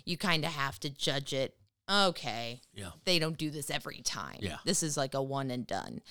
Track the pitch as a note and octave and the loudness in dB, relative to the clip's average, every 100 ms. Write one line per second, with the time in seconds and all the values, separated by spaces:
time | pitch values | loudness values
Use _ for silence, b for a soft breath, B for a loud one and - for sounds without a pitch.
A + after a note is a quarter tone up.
0 | - F3 F#3+ D#3+ D#3 D3 C#3 - D3 C#3+ | -6 0 2 4 2 0 -2 -2 -6 -2
1 | - C#3 C#3 C#3 B2+ - _ _ - G3+ | 0 0 0 0 0 -4 _ _ 2 4
2 | F#3+ - C3 A2 A#2 A#2+ - G#2 F#2+ - | 4 2 -4 -4 -6 -8 -12 -12 -10 -4
3 | - F3 D#3 E3 D#3 D3+ C#3 D3 - - | 2 4 2 0 -2 -2 -4 -4 -6 -6
4 | - - C2+ - G#2+ A2 - F#3+ D#3+ D3 | -4 -4 -6 -6 -6 -2 0 2 2 2
5 | C3+ C#3 C3+ C#3 C3+ B2 A#2 F#2+ - A#1+ | 0 0 0 0 0 -2 -2 -2 -2 -8
6 | B | B